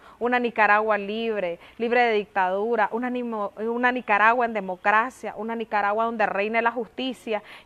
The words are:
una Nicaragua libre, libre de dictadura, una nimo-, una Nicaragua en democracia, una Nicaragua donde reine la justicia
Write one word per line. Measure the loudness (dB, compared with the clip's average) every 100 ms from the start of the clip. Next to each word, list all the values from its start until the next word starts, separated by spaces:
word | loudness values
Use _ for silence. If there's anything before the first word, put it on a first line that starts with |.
| -20 -6
una | -2 0
Nicaragua | 0 2 4 4 4 0
libre, | -2 -4 -4 -2 -4 -6 -14 -6
libre | 0 2
de | 2
dictadura, | 2 -2 -2 0 0 0 0 0
una | -2 -4
nimo-, | -4 -6 -6 -6 -6
una | -6 0 0
Nicaragua | 0 0 4 6 4 2
en |
democracia, | -2 -6 -2 2 2 2 -4 -12 -8
una | -8
Nicaragua | -8 -4 -2 0 0 0
donde | 0 0
reine | 0 -2 0
la | 0
justicia | -2 -6 -6 -8 -6 -6 -6 -6 -14